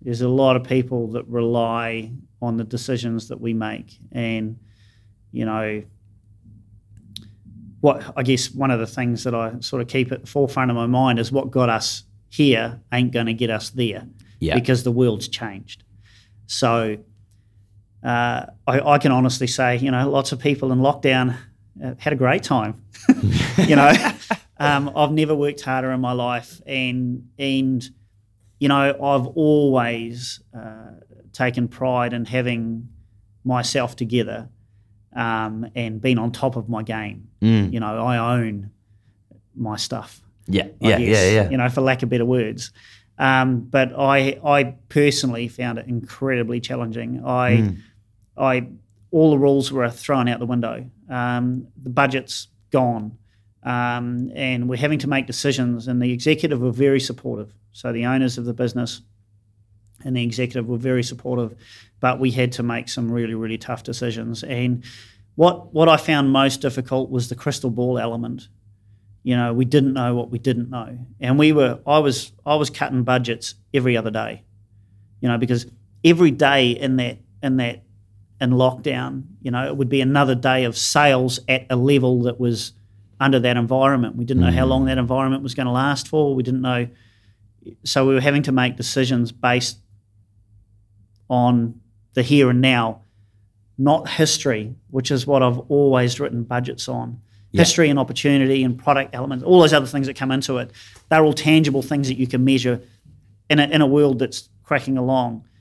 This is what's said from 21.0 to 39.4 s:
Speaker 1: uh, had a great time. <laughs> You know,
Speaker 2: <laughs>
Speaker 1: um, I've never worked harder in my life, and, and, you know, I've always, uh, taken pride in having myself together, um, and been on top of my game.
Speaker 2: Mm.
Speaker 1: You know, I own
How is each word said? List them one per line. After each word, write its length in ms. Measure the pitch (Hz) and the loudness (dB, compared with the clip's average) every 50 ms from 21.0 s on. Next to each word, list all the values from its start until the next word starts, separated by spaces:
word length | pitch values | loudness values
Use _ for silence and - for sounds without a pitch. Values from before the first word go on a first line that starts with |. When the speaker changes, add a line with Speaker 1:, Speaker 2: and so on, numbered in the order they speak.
| - 139 131 127 127 127 123 123 - - _ _ _ _ _ - 139 | 0 2 2 2 0 -2 -4 -6 -10 -20 _ _ _ _ _ -14 -12
Speaker 1:
uh, 100 | 127 127 - | -12 -12 -8
had 160 | - 151 151 | -4 -4 -2
a 20 | 123 | 0
great 260 | 131 127 147 190 - | 2 2 2 0 0
time. 400 | - 147 120 107 107 110 - - - - - - - | -2 -2 -2 -2 -4 -8 -12 -16 -20 -20 2 4 4
<laughs> 160 | 262 - - - - - - - - - | 4 4 2 0 0 0 -2 0 0 2
You 180 | 160 160 156 | 4 6 8
know, 160 | 143 139 147 - - - 294 - - - - | 8 10 8 8 6 4 0 -4 -4 -6 -6
Speaker 2:
<laughs> 280 | - - - _ _ - | -8 -8 -8 _ _ -2
Speaker 1:
um, 340 | 147 147 147 139 143 143 139 | 0 0 0 0 -2 -2 0
I've 160 | 147 147 143 | 0 0 2
never 240 | 156 156 156 151 156 | 2 0 2 2 0
worked 260 | 143 143 143 143 147 | 0 0 -2 -4 -6
harder 300 | - 135 131 131 127 131 | -6 -4 -4 -4 -2 -2
in 80 | 131 127 | -4 -2
my 120 | 127 123 123 | -2 -2 -2
life, 480 | 123 123 123 123 120 117 - - - - | -2 -2 -4 -4 -6 -8 -12 -18 -20 -12
and, 640 | - 139 131 127 127 123 127 127 123 123 127 - - _ - | -8 -6 -4 -4 -4 -4 -4 -4 -4 -6 -8 -12 -16 _ -6
and, 500 | 139 135 135 135 135 131 131 123 120 - - _ _ _ _ _ _ _ _ _ _ _ _ _ | -4 -2 -2 0 0 0 -2 -4 -6 -8 -16 _ _ _ _ _ _ _ _ _ _ _ _ _
you 80 | 143 139 | 0 2
know, 200 | 139 139 139 139 | 2 4 2 2
I've 380 | 139 139 143 139 139 135 123 127 | 0 0 0 0 2 2 0 -2
always, 1120 | - 165 156 151 151 147 147 139 131 127 120 117 117 113 117 117 117 123 127 - - - _ _ - | 0 2 4 4 4 4 4 4 4 2 2 0 -2 -6 -6 -10 -10 -12 -12 -12 -14 -14 _ _ -18
uh, 360 | 117 113 110 110 110 110 - - - - _ - - _ - - | -16 -16 -16 -16 -18 -20 -20 -20 -20 -20 _ -20 -20 _ -18 -6
taken 340 | - 131 123 120 127 123 117 | -4 -4 -2 -2 -2 -4 -4
pride 460 | - - 127 131 127 123 120 120 120 | -4 -4 -4 -2 0 0 -2 -2 -4
in 120 | 120 117 | -6 -6
having 640 | 104 120 127 123 123 120 113 113 113 113 113 120 120 - - - _ _ _ _ _ _ _ - | -4 -2 -2 -2 -2 -4 -4 -4 -6 -8 -8 -10 -14 -18 -20 -20 _ _ _ _ _ _ _ -4
myself 520 | 127 123 123 120 - - 139 123 120 - | -2 -2 -2 -2 -2 -2 -2 -2 -2 -4
together, 540 | - 123 107 120 123 110 101 110 113 113 - - _ _ _ _ _ _ _ _ _ _ _ - | -8 -6 -2 0 0 -2 -2 -6 -10 -14 -16 -20 _ _ _ _ _ _ _ _ _ _ _ -8
um, 540 | 120 117 113 113 110 110 110 110 110 117 110 - | -6 -4 -2 -2 -2 -4 -6 -6 -8 -10 -10 -8
and 260 | 120 117 113 110 104 | -8 -8 -8 -8 -4
been 160 | 107 131 127 117 | 0 0 0 0
on 140 | 113 120 | 0 -4
top 240 | 120 - - 131 120 | -4 -4 -4 -4 -4
of 140 | 120 104 107 | -6 -6 -6
my 120 | 117 107 | -8 -8
game. 460 | 107 104 113 110 107 104 101 101 - - _ _ | -6 -8 -8 -8 -8 -10 -12 -16 -20 -20 _ _
Speaker 2:
Mm. 320 | 104 110 113 107 101 92 - | 2 4 4 4 4 0 -2
Speaker 1:
You 60 | 117 | -4
know, 220 | 110 107 110 113 113 | -4 -4 -4 -4 -2
I 320 | 123 123 117 113 120 123 123 | -2 0 0 0 0 0 0
own 320 | 117 110 104 101 98 101 - _ _ _ _ _ _ _ _ _ _ _ - _ | -2 -2 -6 -8 -10 -14 -18 _ _ _ _ _ _ _ _ _ _ _ -20 _